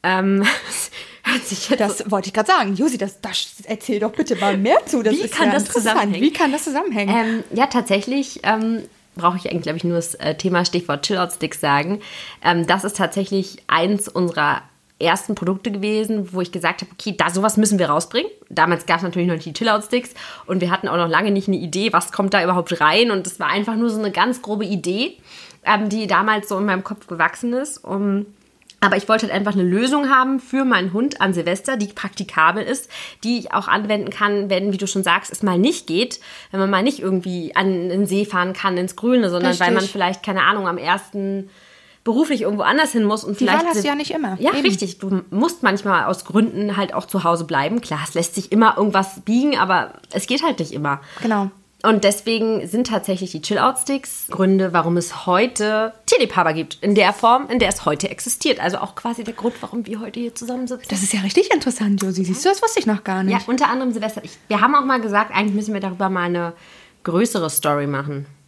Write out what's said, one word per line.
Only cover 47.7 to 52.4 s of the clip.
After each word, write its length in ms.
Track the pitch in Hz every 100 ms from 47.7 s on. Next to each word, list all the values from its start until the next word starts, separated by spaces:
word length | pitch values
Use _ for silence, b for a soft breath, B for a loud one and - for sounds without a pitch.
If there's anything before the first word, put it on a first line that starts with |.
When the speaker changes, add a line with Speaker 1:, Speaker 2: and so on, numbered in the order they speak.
| 226
Speaker 1:
Klar, 180 | - 151 156
es 60 | 165
lässt 180 | 170
sich 180 | - -
immer 240 | 208 226 -
irgendwas 420 | 208 190 190 -
biegen, 360 | - 233 285 277
aber 340 | 190 180 113 - -
es 140 | - -
geht 160 | 262
halt 160 | 320 247
nicht 120 | 156
immer. 300 | - 147 139 B B
Speaker 2:
Genau. 300 | 226 214 196 - _ _
Speaker 1:
Und 200 | 208 220 196
deswegen 600 | 202 - 226